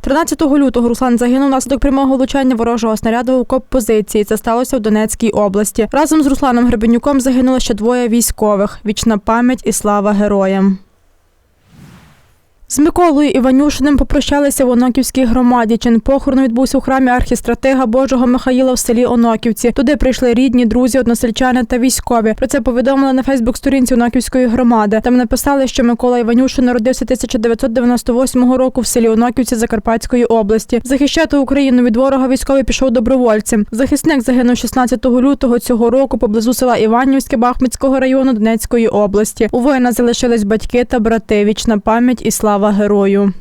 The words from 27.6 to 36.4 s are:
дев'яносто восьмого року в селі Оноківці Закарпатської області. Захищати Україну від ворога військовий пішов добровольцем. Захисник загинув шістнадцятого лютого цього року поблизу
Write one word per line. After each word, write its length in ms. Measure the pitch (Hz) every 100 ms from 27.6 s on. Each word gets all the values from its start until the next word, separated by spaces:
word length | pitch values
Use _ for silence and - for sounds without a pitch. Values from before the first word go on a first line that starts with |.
| 269
дев'яносто 420 | 226 240 247 -
восьмого 440 | 240 262 254 247 254
року 220 | 262 262
в 60 | 220
селі 220 | 247 226
Оноківці 460 | 220 240 240 247 233
Закарпатської 680 | 233 226 - 226 - 247
області. 560 | 240 226 202 220 - 233
Захищати 520 | 240 269 285 - 311 285
Україну 460 | 269 277 269 247
від 140 | 247 220
ворога 320 | 269 269 254
військовий 360 | 262 - 277
пішов 260 | 254 226 262
добровольцем. 760 | 240 226 262 247 220 - 220 208
Захисник 520 | 220 262 294 - 294
загинув 340 | 233 254 240 247
шістнадцятого 640 | 240 - 247 254 262 240
лютого 360 | 262 285 262 233
цього 320 | - 240 233
року 280 | 254 269 233
поблизу 360 | 233 214